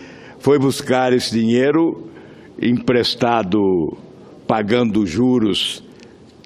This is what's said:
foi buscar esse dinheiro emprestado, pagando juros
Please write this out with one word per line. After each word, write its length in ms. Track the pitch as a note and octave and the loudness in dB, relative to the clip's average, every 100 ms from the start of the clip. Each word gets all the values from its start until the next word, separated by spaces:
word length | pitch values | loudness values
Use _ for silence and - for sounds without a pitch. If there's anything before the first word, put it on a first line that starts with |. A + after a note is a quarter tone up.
| - - - - | -20 -20 -20 -4
foi 180 | C3 C#3+ | 2 2
buscar 560 | C3+ - - B2+ B2+ | 2 -2 -2 0 2
esse 240 | B2+ - A2+ | 0 0 -2
dinheiro 720 | A2+ A#2+ C3+ D#3 E3 - - - - - - - | 2 2 2 2 0 -4 -12 -20 -20 -20 -20 -4
emprestado, 960 | A#2 B2 - B2 A2 - A#2+ A#2 F#2+ G#2+ G2 F2+ D2+ - - - - - - | -2 0 2 0 0 -2 0 0 0 0 2 0 -2 -6 -18 -20 -20 -18 -4
pagando 580 | A2+ G#2 B2 A#2 G#2 | -2 0 0 2 0
juros 800 | G2 D#2+ B2+ B2+ G#2 F#2 - - - - - - - - | -2 0 0 2 0 -2 -4 -8 -16 -20 -20 -20 -20 -20